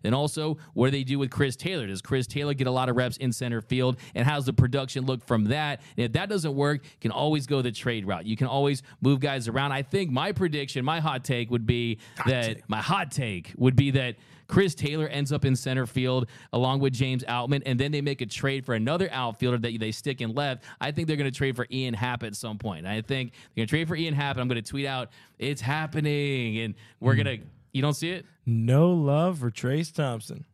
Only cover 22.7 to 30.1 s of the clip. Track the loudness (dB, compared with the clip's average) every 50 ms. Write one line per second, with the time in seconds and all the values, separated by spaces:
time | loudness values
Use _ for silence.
22.7 | -6 -6 -6 -4 -4 -6 -4 -2 -4 -4 -4 -6 -10 -18 -20 -10 _ -4 -2 0
23.7 | 0 0 0 0 -2 -2 0 0 0 0 0 -2 -2 -2 0 0 0 -2 -4 -6
24.7 | -6 -4 -4 -2 -4 -4 -6 -8 -12 -20 -20 _ _ _ -4 -4 -4 -2 -2 -2
25.7 | -2 -2 -2 -2 -2 0 0 0 0 0 0 0 -2 -2 -2 -2 -2 -2 -4 -4
26.7 | -6 -8 -14 -20 -14 _ 4 4 4 4 2 0 -2 -6 -10 -18 -20 -20 _ _
27.7 | -2 0 0 0 0 0 -2 -4 -4 -6 -10 -16 _ _ _ 0 0 2 4 4
28.7 | 6 6 6 6 6 4 4 4 4 4 4 2 0 0 -4 -4 -4 -2 -2 -2
29.7 | 0 0 -2 -4 -4 -2 -2 -2